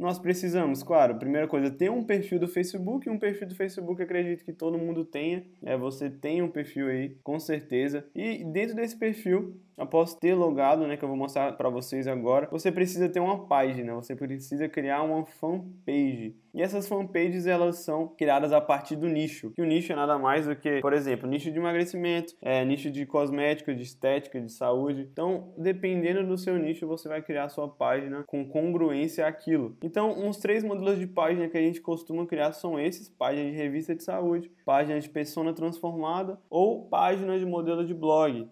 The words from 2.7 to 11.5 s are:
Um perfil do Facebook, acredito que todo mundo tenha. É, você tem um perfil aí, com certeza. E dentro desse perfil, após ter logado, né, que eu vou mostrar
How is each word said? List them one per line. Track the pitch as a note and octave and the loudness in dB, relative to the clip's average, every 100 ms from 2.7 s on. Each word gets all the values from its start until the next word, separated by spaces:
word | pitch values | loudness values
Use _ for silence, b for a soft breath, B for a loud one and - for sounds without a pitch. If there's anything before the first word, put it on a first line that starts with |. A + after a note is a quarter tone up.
| G3 F#3 C4 B3+ | -2 -4 -2 -2
Um | G#3+ | -2
perfil | G#3 G3+ F#3 | -2 -2 -6
do | |
Facebook, | F#3 F#3+ F#3+ F3 F3+ | -6 -6 -4 -6 -4
acredito | F3 F3+ F3 E3+ | -2 0 0 -2
que | - | -8
todo | D3+ D#3+ E3 | -6 -2 -2
mundo | E3 E3 | -2 -4
tenha. | D#3+ C#3+ D#3 F3+ F3+ _ | -4 -4 -4 -4 -6 _
É, | - C3 | -4 -2
você | B2+ C3+ C#3+ | -2 -4 -6
tem | C3+ D3 E3 | -6 -2 0
um | F3 | 0
perfil | D3 C#3+ C#3 C3+ | -4 -6 -4 -2
aí, | C3 C3+ C3+ | -2 -4 -8
com | - D#3 | -6 -6
certeza. | D#3 D3+ B2+ B2 C#3 C#3+ C#3+ | -2 -4 -2 0 0 -2 -6
E | E3 A3 A3 | -8 -6 -6
dentro | E3 E3+ A#3 | -4 -2 -2
desse | A3+ A#3 - | -2 -6 -2
perfil, | A3 G#3+ F#3 F#3 F#3 - - - | -2 -2 2 2 0 -10 -16 -10
após | E3 E3 E3+ | 0 2 2
ter | - E3+ | 2 2
logado, | F#3 E3+ C#3 C#3 D#3 D3+ | 4 4 4 4 4 2
né, | C#3+ | -2
que | |
eu | C#3+ | -4
vou | C3+ | -2
mostrar | C3+ C#3 C#3 | -2 0 0